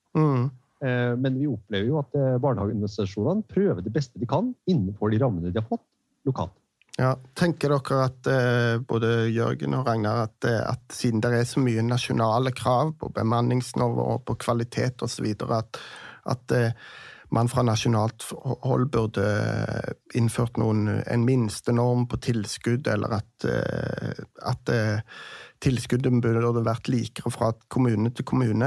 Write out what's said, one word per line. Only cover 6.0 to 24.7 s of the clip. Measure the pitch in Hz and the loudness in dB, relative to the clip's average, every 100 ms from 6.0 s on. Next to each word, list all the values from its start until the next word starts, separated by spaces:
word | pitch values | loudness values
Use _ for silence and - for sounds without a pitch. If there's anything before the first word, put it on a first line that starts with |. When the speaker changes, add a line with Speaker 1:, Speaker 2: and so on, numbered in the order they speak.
| _ _ 139 | _ _ -4
Speaker 2:
lokalt. | 131 - - _ _ _ - | -4 -6 -10 _ _ _ -2
Speaker 1:
Ja, | 131 131 - | 0 -2 -6
tenker | - 175 165 143 | -2 0 2 0
dere | 143 - 135 | 0 2 0
at, | 131 - 139 | 0 -2 0
eh, | 135 123 120 120 113 | 2 4 2 2 0
både | - 113 117 117 113 | -2 0 2 2 2
Jørgen | 113 120 131 143 | 0 0 -2 -2
og | 135 127 | -2 0
Ragnar, | 113 107 117 | 0 0 0
at, | 113 - | -2 -2
eh, | 120 110 - | 0 0 0
at | 123 - | -4 -8
siden | - 123 110 | -2 0 2
det | 120 | 2
er | 120 | 2
så | 120 - | 2 2
mye | 127 113 | 2 2
nasjonale | 117 123 - 127 113 113 131 | 2 0 0 0 2 2 0
krav | 123 127 123 156 156 | 0 2 2 2 -2
på | - | -6
bemanningsnivå | - 110 117 120 123 117 - 120 120 | -2 0 2 2 0 -2 -2 0 0
og | 120 117 - | 0 -2 -4
på | 120 | -4
kvalitet | - 120 117 - 120 - | -2 -2 -2 -2 -2 -2
og | - | -8
så | - | -4
videre, | 110 104 - 113 | -4 -4 -2 -2
at, | - - - - - - - | -4 -12 -14 -18 -18 -12 -6
at, | 123 - | -6 0
eh, | 127 117 - - - - - - | 0 0 -2 -12 -20 -20 -18 -4
man | 113 120 | 0 2
fra | 135 | 2
nasjonalt | 120 107 123 113 110 - - - 131 - | 2 2 2 2 0 -4 -12 -8 -6 -4
hold | 127 127 127 | 0 0 2
burde, | 120 110 104 | 0 0 0
eh, | 104 104 110 110 104 - - - - 120 | 0 0 0 -2 -4 -4 -6 -10 -6 0
innført | 117 - 120 - | 0 0 -2 0
noen, | 113 107 104 107 - | 2 2 2 0 0
en | 120 | 0
minstenorm | 117 131 107 - - 120 123 123 120 | 4 2 2 -2 0 2 2 2 0
på | 123 | -2
tilskudd, | - 117 98 - 117 123 113 | -2 -2 -2 -4 -2 0 0
eller | 104 - | -2 0
at, | 104 - - - | -4 -6 -6 -2
eh, | 58 - 50 - - - - - - | 0 -2 -2 -4 -4 -6 -8 -14 -10
at, | - 127 | -6 -4
eh, | - | 0